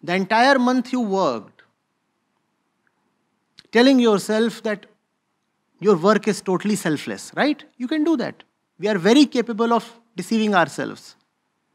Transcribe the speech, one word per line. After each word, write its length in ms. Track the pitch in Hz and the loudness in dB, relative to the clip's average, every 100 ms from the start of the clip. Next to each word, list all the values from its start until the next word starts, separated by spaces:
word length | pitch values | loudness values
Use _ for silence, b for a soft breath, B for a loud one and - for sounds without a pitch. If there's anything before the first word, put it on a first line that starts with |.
The 120 | 147 180 | -4 -4
entire 420 | 185 220 254 269 | 0 2 4 4
month 340 | 247 254 240 | 2 -2 -2
you 100 | 254 | -4
worked, 640 | 220 190 170 120 - _ - _ _ _ _ _ _ _ _ _ _ _ _ _ _ _ _ _ _ _ _ | -2 -2 -2 -2 -10 _ -20 _ _ _ _ _ _ _ _ _ _ _ _ _ _ _ _ _ _ _ _
telling 280 | 214 254 269 | 2 4 4
yourself 600 | 240 202 - 214 233 - | 4 2 0 -2 -2 -2
that 220 | 220 202 - _ _ _ _ _ _ _ _ _ | -8 -8 -10 _ _ _ _ _ _ _ _ _
your 160 | 185 185 | 2 2
work 320 | 175 214 214 | 4 2 0
is 140 | 202 | -4
totally 340 | - 185 202 208 | -4 -4 -2 -2
selfless, 560 | 180 147 - 98 - - | -2 -4 -6 -12 -12 -4
right? 280 | 254 302 - _ | -2 -2 -10 _
You 100 | 247 | -8
can 160 | 311 | -4
do 140 | 302 311 | -2 -2
that. 260 | 165 - - _ _ _ | -4 -10 -20 _ _ _
We 80 | 196 | -4
are 100 | 208 | -2
very 280 | 170 254 285 | 4 6 4
capable 480 | 254 226 214 233 | 2 -4 -2 0
of 260 | 233 - - _ - | 0 -2 -20 _ -16
deceiving 400 | 180 220 214 196 | -4 -2 0 2
ourselves. 600 | 156 - 120 104 - _ _ _ _ _ _ | 0 -2 -10 -10 -20 _ _ _ _ _ _